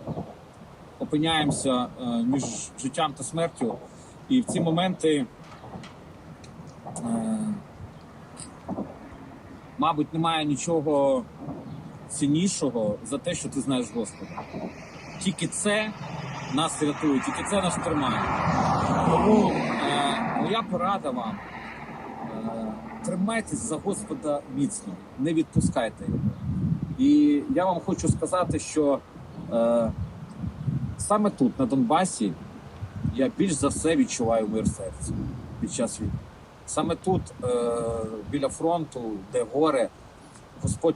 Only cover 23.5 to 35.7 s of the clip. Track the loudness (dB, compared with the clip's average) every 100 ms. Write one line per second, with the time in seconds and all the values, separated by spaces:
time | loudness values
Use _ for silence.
23.5 | -4 -2 -2 -2 -4 -4 -4 -2 -2 -2
24.5 | -2 0 -2 -8 -12 -12 -2 0 2 4
25.5 | 4 4 2 0 -2 -4 0 0 -2 -4
26.5 | 0 0 0 -2 2 6 8 8 4 4
27.5 | 2 4 2 0 0 2 2 2 2 2
28.5 | 0 0 2 4 4 -2 -16 -14 -12 -2
29.5 | 2 4 4 2 -2 -6 -8 -12 -8 -6
30.5 | -4 -2 -2 -4 -4 2 4 4 4 2
31.5 | 2 2 4 4 4 2 0 -2 -2 -12
32.5 | -14 -16 -12 -10 -4 -2 2 2 4 2
33.5 | 4 2 2 2 4 4 2 2 4 2
34.5 | 2 0 0 -6 -6 -6 -4 -4 -8 -10
35.5 | -6 -4